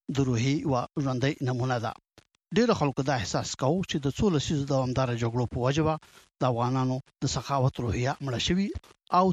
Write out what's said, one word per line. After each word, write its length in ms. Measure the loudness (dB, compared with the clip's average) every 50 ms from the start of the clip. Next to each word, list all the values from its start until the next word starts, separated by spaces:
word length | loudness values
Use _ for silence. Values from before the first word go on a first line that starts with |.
| _ -4 0
د 120 | 0 2 2
روحي 260 | 2 2 2 2 0
یوه 240 | 0 0 0 0 -2 -2 -4 -4 -4 -2
ژوندۍ 300 | -2 -2 0 0 -2 -2 -2 -4 -4
نمونه 280 | -2 -2 -2 -2 -2 -2 -4
ده. 60 | -6 -8 -10 _ _ _ -20 _ _ _ _ _ -2 2
ډېرو 180 | 2 4 4 4 2
خلکو 220 | 2 0 0 0 0
دا 80 | 0 0 -2
احساس 320 | -2 -2 -2 -4 -4 -4 -4 0
کوو 180 | 0 0 0 0 -2 -4
چې 60 | -4 -2
د 100 | -2 -2 0
څو 80 | 2 2 2
لسیزو 340 | 2 2 0 0 -2 -2 0 0
دوامداره 420 | 0 0 0 0 0 0 0 0 0 -2
جګړو 220 | -2 -2 0 0 -2 -2
په 60 | -2 0
وجه 200 | 0 2 2 2 2
به 80 | 0 0 -2 -6 -16 -20 -20 -20 _ _ -2
د 20 | 0 0
افغانانو 460 | 2 0 0 0 0 0 0 0 -2 -4 -6 _ _ -4
د 80 | -4 -2
سخاوت 480 | -2 -4 -4 -2 0 2 2 2 0 0 -2
روحیه 280 | -2 -2 0 0 -2 -2 -4 -6
مړه 160 | -6 -4 -2 0
شوي 200 | 0 0 0 0 -2 -4 -10 -12 -16 -20 _ _ 2 4 4
او 80 | 4 4